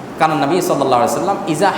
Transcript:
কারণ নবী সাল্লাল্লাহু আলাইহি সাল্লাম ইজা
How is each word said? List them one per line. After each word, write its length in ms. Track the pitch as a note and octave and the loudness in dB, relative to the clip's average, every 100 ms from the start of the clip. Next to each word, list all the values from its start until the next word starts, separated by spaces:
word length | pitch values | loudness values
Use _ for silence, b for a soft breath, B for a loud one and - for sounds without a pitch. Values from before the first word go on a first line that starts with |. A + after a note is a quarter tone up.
| - - | -12 -2
কারণ 140 | D#3 | 0
নবী 280 | D3+ C#3+ F3+ | 2 0 0
সাল্লাল্লাহু 420 | F3+ D3 C3 A#2+ | 0 0 2 2
আলাইহি 100 | A#2 | 2
সাল্লাম 240 | D3+ F3+ G3 F3 | 0 -2 -2 -4
ইজা 240 | D3 F#3+ | 0 0